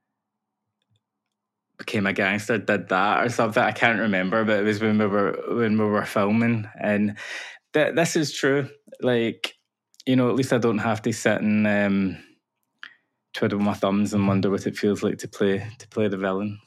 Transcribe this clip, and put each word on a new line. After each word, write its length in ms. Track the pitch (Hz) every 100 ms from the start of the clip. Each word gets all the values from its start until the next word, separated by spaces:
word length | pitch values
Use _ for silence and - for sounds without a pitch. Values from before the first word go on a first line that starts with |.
| _ _ _ _ _ _ _ _ _ _ _ _ _ _ _ _ _ -
"Became 280 | - 110 98
a 60 |
gangster, 460 | 98 98 104 - 113
did 300 | 98 101 87
that," 360 | 92 104 80
or 40 | 120
something. 340 | 120 113 113
I 80 | 107
can't 300 | 107 120 107
remember, 440 | 110 92 92 113
but 140 | 110 104
it 60 |
was 160 | 107 104
when 180 | 110 107
we 80 | 104
were, 340 | 101 98 - -
when 300 | 117 113 110
we 60 |
were 200 | 107 104
filming. 640 | 98 110 101 113 117 113 104 -
And 360 | 104 104 104 104 - - - - _
th-, 220 | 151 147
this 220 | 147 170 170
is 160 | 147
true. 360 | - 139 139 131 - - -
Like, 540 | 123 120 113 - - - _ _ _ _ -
you 100 | 127
know, 120 | 123
at 60 |
least 180 | 123 131
I 60 | 123
don't 200 | 117 107
have 240 | 113 104
to 100 | 120
sit 280 | 110 117 104
and, 260 | 107 107 104
um, 500 | 104 101 98 95 85 - _ _ _ _ _ - - _ _ _
twiddle 280 | - 110 101
my 120 | 101
thumbs 400 | 98 101 101 101
and 160 | 104 98
wonder 220 | 98 98
what 160 | 95 107
it 100 | -
feels 260 | 104 98
like 160 | 104 -
to 100 | -
play, 380 | - 101 98 110 -
to 100 | -
play 200 | 113 104
the 100 | 95
villain. 400 | 98 95 104 104